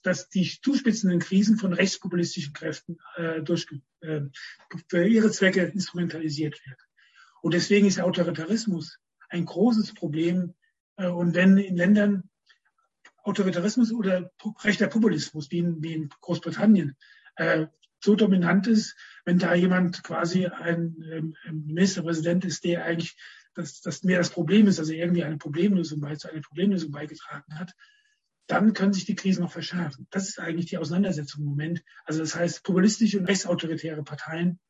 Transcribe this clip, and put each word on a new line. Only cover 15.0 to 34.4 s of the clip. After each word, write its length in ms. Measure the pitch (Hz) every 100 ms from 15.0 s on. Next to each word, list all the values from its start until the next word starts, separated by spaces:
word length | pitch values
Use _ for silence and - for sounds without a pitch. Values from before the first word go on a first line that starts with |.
| 214 156 - 156 147
wie 80 | 170
in, 240 | 175 160
wie 120 | 160
in 160 | 160 147 -
Großbritannien, 760 | - 170 170 175 214 202 147 - _ _ _ -
äh, 280 | 165 160 156 _ _ _ -
so 100 | 208
dominant 520 | 208 190 170 185 196
ist, 300 | 214 - - - -
wenn 160 | - 180
da 140 | 180
jemand 500 | 175 185 180 175 -
quasi 440 | - 165 170 185 180
ein, 500 | - 170 170 170 160 160
ähm, 260 | 160 160 156 165
ein 180 | 156 147
Ministerpräsident 760 | 165 190 190 165 165 160 180
ist, 220 | 185 147 175
der 180 | 170
eigentlich 320 | 160 170 170 - - - _ -
das, 240 | 151 -
das 240 | 175 147
mehr 140 | 185 180
das 120 | 160
Problem 380 | - 151 208 208
ist, 100 | 170
also 140 | 156
irgendwie 320 | 160 175 175
eine 140 | 147 151
Problemlösung 640 | 156 147 202 185 160 151
bei-, 160 | 143 147
zu 120 | 175
einer 120 | 156
Problemlösung 500 | - 147 202 185 156
beigetragen 680 | 143 151 - - 143 - 156
hat, 140 | 180 _ - _ _ _ _ _ -
dann 260 | 170 214
können 180 | - 196
sich 140 | 190 -
die 100 | 196
Krisen 260 | 196 175
noch 120 | 175
verschärfen. 520 | 170 - 175 156 - -
Das 180 | 196 190
ist 100 | -
eigentlich 280 | 165 170 170
die 120 | 180
Auseinandersetzung 680 | 151 175 196 151 143 147
im 40 | 147
Moment. 340 | 143 160 175 _ -
Also 160 | - 156
das 160 | 156 165
heißt, 300 | 170 - -
populistische 540 | 185 202 - 220 196
und 60 | 180
rechtsautoritäre 760 | 196 - 175 160 160 160 156
Parteien 560 | 147 143 - 165